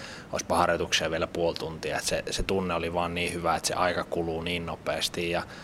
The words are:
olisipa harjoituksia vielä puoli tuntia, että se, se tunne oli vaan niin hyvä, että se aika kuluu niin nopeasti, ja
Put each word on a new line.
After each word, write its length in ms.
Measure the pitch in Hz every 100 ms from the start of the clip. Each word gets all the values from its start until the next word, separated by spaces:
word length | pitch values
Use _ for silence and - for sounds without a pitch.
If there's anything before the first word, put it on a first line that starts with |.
| - - -
olisipa 260 | - - 85
harjoituksia 540 | 87 85 82 - 80
vielä 160 | 82 82
puoli 280 | 85 85 80
tuntia, 420 | 80 80 76 73
että 120 | -
se, 140 | 73 -
se 140 | -
tunne 300 | - 95 90
oli 200 | 85 82
vaan 220 | 87 87 87
niin 180 | 87
hyvä, 220 | 87 82 80
että 120 | -
se 60 |
aika 300 | - 90 85
kuluu 380 | 82 85 82 80
niin 240 | 85 85 82
nopeasti, 640 | 76 73 78 - - 85
ja 120 | 85 - -